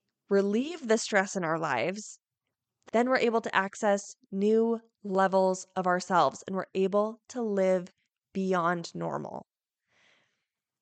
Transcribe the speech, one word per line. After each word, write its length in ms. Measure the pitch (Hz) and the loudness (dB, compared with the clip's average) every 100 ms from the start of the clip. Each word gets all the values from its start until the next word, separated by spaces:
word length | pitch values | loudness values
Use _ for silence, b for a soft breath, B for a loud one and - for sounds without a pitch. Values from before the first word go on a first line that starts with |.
| _ _ - | _ _ 0
relieve 580 | 196 202 214 285 349 226 | 0 2 0 -2 -4 0
the 100 | 220 | 0
stress 380 | - 202 196 190 | 2 0 0 -2
in 80 | |
our 140 | 160 165 | -2 -2
lives, 640 | 156 123 151 208 - - _ _ _ _ _ _ - | -2 0 -2 -4 -12 -20 _ _ _ _ _ _ -2
then 160 | 220 247 | 0 2
we're 80 | 262 | 2
able 240 | 240 226 | 2 0
to 140 | 226 - | 0 -2
access 600 | 196 - 214 202 - - _ | -2 -2 0 0 -4 -20 _
new 480 | 196 208 220 226 226 - _ | -2 2 4 2 -2 -8 _
levels 640 | 202 190 190 190 190 185 - - | -2 0 2 4 2 0 -6 -2
of 120 | 180 | 0
ourselves, 560 | 180 - 180 135 - - | 0 2 4 4 0 -6
and 100 | 190 | -6
we're 100 | - 190 | -4 -2
able 440 | 190 202 214 233 - | 2 2 0 -6 -12
to 120 | 254 | -6
live 500 | 220 196 185 185 180 _ _ _ _ 190 | -2 2 2 2 -2 _ _ _ _ -4
beyond 560 | 190 180 170 175 170 | 0 2 0 -2 -6
normal. 540 | 175 170 143 143 - - _ _ _ _ _ _ _ _ _ _ _ _ _ | -6 -6 -6 -8 -12 -16 _ _ _ _ _ _ _ _ _ _ _ _ _